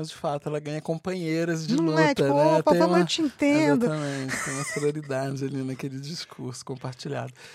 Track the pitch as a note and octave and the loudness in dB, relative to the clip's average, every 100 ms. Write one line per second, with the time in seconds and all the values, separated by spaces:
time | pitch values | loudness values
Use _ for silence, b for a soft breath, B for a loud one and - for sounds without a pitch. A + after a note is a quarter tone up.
0 | D#3 - D#3+ D3 D#3+ D3+ D3+ D3+ D#3+ D#3+ | -8 -6 -4 -4 -4 -6 -6 -6 -4 -6
1 | F#3 F#3 D#3+ D#3+ E3+ E3 D#3 C4 E4 - | -4 -4 -2 0 0 -2 0 0 2 4
2 | D#4 C#4 C#4 C#4+ D4+ D#3 - F3 F3 F3 | 4 4 4 4 6 4 4 4 6 4
3 | F3 - D4+ - C#4+ D4 D4+ C#4 A#3+ D#3 | 2 0 -2 2 2 4 4 4 2 -2
4 | C#3+ C#3 C3 C3 D3 C#3 C#3+ D3 D3 D3+ | -4 -4 -4 -6 -6 -6 -6 -2 0 -2
5 | C#3+ C3+ C#3 C3+ C3+ C#3 C3 C3 C#3+ C3 | -4 -4 -2 -4 -4 -4 -4 -6 -8 -8
6 | C#3 E3+ - - B2+ B2 - B2+ C3 B2+ | -10 -10 -12 -12 -12 -10 -12 -10 -10 -10
7 | D3+ C3 B2+ B2 B | -8 -8 -8 -12 B